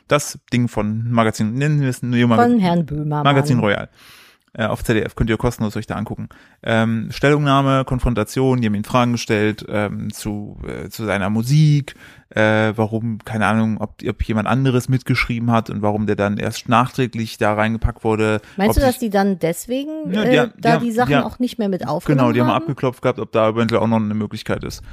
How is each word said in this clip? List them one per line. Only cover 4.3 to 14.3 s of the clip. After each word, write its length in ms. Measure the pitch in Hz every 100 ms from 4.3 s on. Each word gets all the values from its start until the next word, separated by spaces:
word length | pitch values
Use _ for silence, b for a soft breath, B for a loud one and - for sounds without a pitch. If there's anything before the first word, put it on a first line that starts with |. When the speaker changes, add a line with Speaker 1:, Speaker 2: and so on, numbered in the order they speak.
| B _
Speaker 1:
Äh, 140 | - 107
auf 180 | 107
Z 120 | - 110
D 80 |
F, 100 | -
könnt 160 | - 113
ihr 80 | 110
kostenlos 380 | 123 - 107 107
euch 80 | 107
da 80 |
angucken. 340 | 101 107 107 104 b b b
Ähm, 460 | - 113 113 113 -
Stellungnahme, 760 | - 139 147 143 139 139 135 127
Konfrontation, 720 | 127 131 107 107 135 131 127
die 60 | 110
haben 80 |
ihn 100 | 104
Fragen 280 | - 123 120
gestellt, 520 | 117 - 107 107 104 -
ähm, 420 | 104 101 104 104
zu, 480 | - 110 104 104 98 -
äh, 220 | 60 90
zu 160 | - 107
seiner 240 | 98 95
Musik, 640 | 110 123 151 151 147 135 - B B B
äh, 420 | - 107 107 110 107
warum, 440 | 110 113 117 107
keine 220 | - 113 101
Ahnung, 320 | 110 110 101
ob, 220 | 101 - -
ob 160 | 104
jemand 240 | -